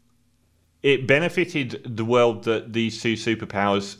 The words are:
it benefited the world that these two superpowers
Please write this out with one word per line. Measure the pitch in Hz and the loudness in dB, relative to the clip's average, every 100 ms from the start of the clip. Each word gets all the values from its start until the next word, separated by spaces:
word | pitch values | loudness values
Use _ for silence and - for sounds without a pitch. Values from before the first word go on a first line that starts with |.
| _ _ _ _ _ _ _ _ | _ _ _ _ _ _ _ _
it | 143 135 131 | 2 2 4
benefited | 143 170 185 165 151 120 - | 2 2 -2 -2 -2 -6 -8
the | 131 110 | -8 -6
world | 113 123 120 104 | 2 4 4 2
that | 110 110 113 | -2 -2 -2
these | 113 113 110 | -2 -2 -2
two | 117 | -4
superpowers | 110 117 110 104 101 101 101 101 - | -2 -2 -4 -4 0 2 2 -2 -8